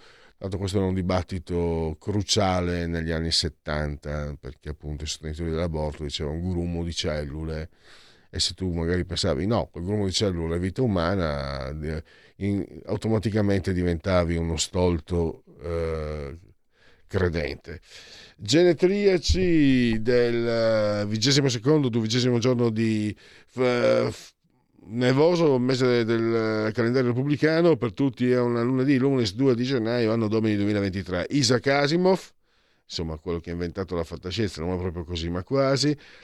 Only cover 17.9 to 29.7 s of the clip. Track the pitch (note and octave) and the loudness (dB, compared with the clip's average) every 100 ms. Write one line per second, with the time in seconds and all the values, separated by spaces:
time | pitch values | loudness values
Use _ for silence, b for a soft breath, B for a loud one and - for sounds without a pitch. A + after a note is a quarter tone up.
17.9 | B B B B B G2+ C#3+ F3 E3 F3+ | B B B B B 2 4 6 6 4
18.9 | G3+ G3+ F#3 - F3 F#3 E3 C#3+ C3 A#2+ | 4 4 2 2 2 4 4 6 6 4
19.9 | A2+ A2 B2 A#2+ A#2 A#2 A#2 A2+ A2 G#2 | 2 2 4 4 2 0 2 2 2 2
20.9 | G#2 G#2 A2 A2+ C#3 C#3 A#2+ A#2 D#3 C3+ | 0 -2 0 2 2 2 0 2 2 2
21.9 | A#2 A2 B2 B2 A#2+ A#2 B2 A#2+ A2 A2+ | 0 0 0 2 2 2 2 2 2 0
22.9 | A2 G#2+ G2 B B B - B2+ A#2+ A#2 | 0 -2 -6 B B B -2 0 2 2
23.9 | A#2 A#2 - - _ _ _ _ _ - | 2 0 -6 -16 _ _ _ _ _ -10
24.9 | A2+ B2 C3 D#3 F3 E3 C3 B2 C3 B2+ | 0 2 4 4 4 4 4 2 2 4
25.9 | A#2+ A2+ A2+ A2+ A#2 A2 A2 A2 A2 A#2 | 4 2 2 2 0 0 0 -2 0 0
26.9 | B2+ B2 A#2+ C#3 D3 D3+ D#3+ F3 C#3+ B2 | 2 0 0 0 2 2 4 4 4 0
27.9 | - C#3 - B2 B2 A#2+ A#2+ A#2 C3 C3 | 0 -2 2 2 2 2 0 0 0 2
28.9 | C3+ C3+ C3+ A2 G2+ C3+ A#2 B2 | 4 4 2 0 2 2 2 2